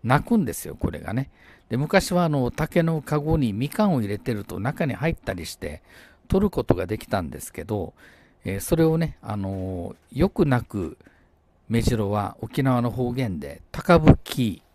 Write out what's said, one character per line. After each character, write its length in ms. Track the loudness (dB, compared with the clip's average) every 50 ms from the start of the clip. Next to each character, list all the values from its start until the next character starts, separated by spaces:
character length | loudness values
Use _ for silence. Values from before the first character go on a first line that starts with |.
| 2
鳴 180 | 2 2 2
く 160 | 2 2 2
ん 80 | 2 2
で 80 | 0 -4
す 140 | -6 -8
よ、 80 | -10 -8
こ 160 | -4 -4 -4
れ 80 | -4 -4
が 160 | -8 -4 -4
ね。 160 | -4 -4 -6 _ _ -20 -20 -20 _ _ _
で、 80 | -2
昔 360 | -2 -2 2 2 2 2 4 0
は、 120 | 2 2
あ 40 | 2
の、 220 | 2 0 0 -2
竹 320 | -2 -2 -4 0 2 2 2
の 180 | 2 0 -2
か 180 | -2 -2 -2 -2
ご 200 | 0 2 2 2
に 140 | 2 0 0
み 160 | -2 -4 -4
か 160 | 0 2 2
ん 100 | 2 4
を 60 | 2
入 80 | 0 -2
れ 100 | -4 -6
て 160 | -4 -4 -4
る 100 | -4 -4
と 140 | -8 -8 -4
中 280 | -4 -4 -2 -2 -4
に 80 | -4 -4
入 180 | -2 -2 -4 -4
っ 20 |
た 200 | -4 _ -8 -8
り 120 | -8 -8
し 80 | -12 -12
て 280 | -10 -10 -12 -12 -12 _ _ -20 -20 -20 -20 -20 _ _
取 180 | _ 0 2 2
る 60 | 2
こ 140 | 0 -2 2
と 100 | 2 2
が 120 | 2 2
で 120 | -4 -4 -6
き 80 | -6
た 140 | -4 -4 -4
ん 100 | -4 -4
で 80 | -8 -12
す 140 | -14 -12 _
け 120 | -12 -6
ど、 300 | -4 -4 -4 -4 -6 -10 _ -20 -20 -20 -20 _ _ _ _ _
え 120 | -6 -6
ー、 40 | -6
そ 140 | -2 -2 2
れ 80 | 2 4
を 140 | 2 4 2
ね、 180 | -2 -2 -6 _ -10
あ 140 | -8 -6
の、 580 | -6 -4 -4 -4 -6 -6 -6 -6 -6 -8 -10 -12 _ _ _
よ 180 | -2 0 0 0
く 140 | 2 2 2
鳴 180 | 4 4 2 0
く 360 | -2 -4 -4 -4 -4 -8 _ -20 -20 _ _ _ _ _ _ _ _ _ _ _ _
目 120 | 0 2 2
白 280 | 2 2 0 0 0
は 260 | 0 0 -2 -4 -6 -8
沖 240 | -12 -6 -2 0 2
縄 180 | 2 2 2 0
の 80 | 0
方 220 | -2 -2 -2 -2 -2
言 260 | -2 -4 -4 -4 -6
で 240 | -8 -10 -12 -16 -18 _
高 300 | -12 -8 4 6 6 8
吹 180 | 10 8 6 6 6
き 380 | -8 -2 -2 0 -2 -2 -4 _ _